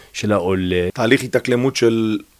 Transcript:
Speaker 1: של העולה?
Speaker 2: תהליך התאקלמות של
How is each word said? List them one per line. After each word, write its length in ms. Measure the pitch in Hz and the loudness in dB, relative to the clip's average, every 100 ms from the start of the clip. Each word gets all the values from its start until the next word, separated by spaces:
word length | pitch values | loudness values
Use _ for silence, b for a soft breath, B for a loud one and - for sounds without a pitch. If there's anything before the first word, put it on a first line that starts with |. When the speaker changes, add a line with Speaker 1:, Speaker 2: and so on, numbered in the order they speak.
| B | B
Speaker 1:
של 200 | - 104 | -6 -2
העולה? 560 | 101 87 95 90 90 87 | 0 0 -2 0 -2 -2
Speaker 2:
תהליך 280 | - 117 139 | -2 2 2
התאקלמות 540 | 127 123 123 123 131 131 | 2 -2 0 0 0 2
של 420 | 117 113 110 107 - | 2 2 0 -2 -8